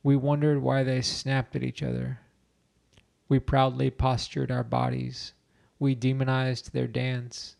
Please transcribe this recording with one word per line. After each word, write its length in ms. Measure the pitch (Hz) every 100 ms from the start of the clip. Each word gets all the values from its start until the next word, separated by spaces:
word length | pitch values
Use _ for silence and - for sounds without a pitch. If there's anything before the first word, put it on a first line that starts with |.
We 140 | 139 139
wondered 440 | 135 147 151 143
why 200 | 131 135
they 160 | 131 127
snapped 520 | 120 - 135 135 123 123
at 60 |
each 200 | 127 -
other. 380 | 139 120 127 123 _ _ _ _ _ _ _ _ _ _ _
We 100 | 135
proudly 500 | - 135 131 127 135
postured 600 | - 131 120 - 143 -
our 140 | -
bodies. 680 | 113 62 62 64 64 127 - _ _ _ _ _
We 160 | 139
demonized 800 | 127 131 131 131 131 131 123 -
their 140 | 131 123
dance. 680 | 120 127 123 120 - -